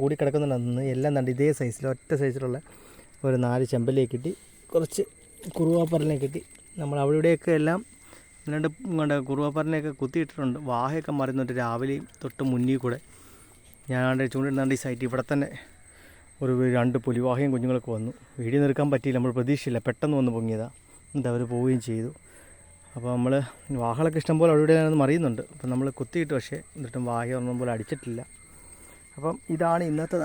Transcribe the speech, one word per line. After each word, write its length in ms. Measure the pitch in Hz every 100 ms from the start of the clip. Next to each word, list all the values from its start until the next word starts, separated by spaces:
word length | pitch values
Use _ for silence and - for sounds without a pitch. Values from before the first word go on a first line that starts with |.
കൂടി 140 | 139 151
കിടക്കുന്നുണ്ടെന്ന് 600 | 143 147 143 123 120 123 135
എല്ലാം 200 | 127 147 139
കണ്ട് 120 | 127 127
ഇതേ 120 | 147 143
സൈസിൽ, 260 | 123 - 135
ഒറ്റ 160 | 127 - 147
സൈസിലുള്ള 380 | 139 127 131 123 - - - - - - 135
ഒരു 100 | 127 123
നാല് 200 | 123 127
ചെമ്പല്ലിയെ 340 | 123 117 135 127
കിട്ടി, 200 | 123 139 - - - -
കുറച്ച് 300 | - 160 - - - - - 185 -
കുറുവാപ്പരലിനെ 600 | 160 170 165 160 156 143
കിട്ടി. 180 | 139 156 - - - -
നമ്മൾ 180 | 147 143
അവിടെ 140 | 139 151
ഇവിടെയൊക്കെ 340 | 160 160 - 160
എല്ലാം 220 | 156 180 233 - - - - - -
രണ്ട് 140 | 151 156 156 - 160
കണ്ട 180 | 151 143 131
കുറുവാപ്പരലിനെയൊക്കെ 640 | 139 147 151 156 160 151 139
കുത്തിയിട്ടിട്ടുണ്ട്. 600 | 131 165 151 - 131 131 143
വാഹയൊക്കെ 420 | 120 127 160 151 143
മറിയുന്നുണ്ട് 340 | 135 131 127 127
രാവിലെയും 460 | 117 117 135 143 - -
തൊട്ട് 200 | 131 - 135
മുന്നിൽ 280 | 123 123 131
കൂടെ. 140 | 123 127 - - - - - - - - -
ഞാനാണ്ട് 340 | 127 127 131 135
ചൂണ്ടിടുന്നാണ്ട് 400 | 131 139 135 135 135
ഈ 20 |
സൈറ്റ് 200 | 135 120 127
ഇവിടെ 160 | 127 127
തന്നെ 160 | 143 139 - - - - - - - - -
ഒരു 100 | 131 127 127 123
രണ്ട് 180 | 123 120
പുലിവാഹയും 460 | 127 120 127 123 143
കുഞ്ഞുങ്ങളൊക്കെ 380 | 127 127 127 123 110
വന്നു. 160 | 113 - - -
വീഡിയോ 220 | 117 139 143
എടുക്കാൻ 200 | 139 147
പറ്റിയില്ല, 240 | 135 139 127
നമ്മൾ 140 | 123 123
പ്രതീക്ഷയില്ല, 420 | 123 143 143 117 -
പെട്ടെന്ന് 280 | - 151 143
വന്ന് 120 | 127 113
പൊങ്ങിയതാ. 300 | 113 110 117 - - - -
എന്നിട്ട് 200 | 147 123
അവർ 120 | 120 120
പോവുകയും 280 | 120 127 127 117
ചെയ്തു. 220 | 113 117 156 - - - - - - - 127
അപ്പോൾ 120 | 123 123
നമ്മൾ 160 | 123 135 123 - - 135
വാഹകളൊക്കെ 360 | 117 117 160 156
ഇഷ്ടംപോലെ 280 | - 156 170
അവിടെ 100 | 151
ഇവിടെ 160 | 156 160
ആണെന്ന് 180 | 156 156
മറിയുന്നുണ്ട്. 380 | 135 165 147 110 -
അപ്പം 160 | - 127
നമ്മൾ 120 | 127 135 -
കുത്തിയിട്ട് 320 | 123 175 151 139
പക്ഷേ 200 | - 147 - 160
എന്നിട്ടും 280 | 123 127 120
വാഹ 120 | 117 120 127
ഒരെണ്ണം 200 | 123 123
പോലും 100 | 123 113
അടിച്ചിട്ടില്ല. 440 | 104 143 123 117 - - - - - - - - - -
അപ്പം 200 | 156 - - 160
ഇതാണ് 280 | 170 170 170
ഇന്നത്തെ 260 | 151 160 175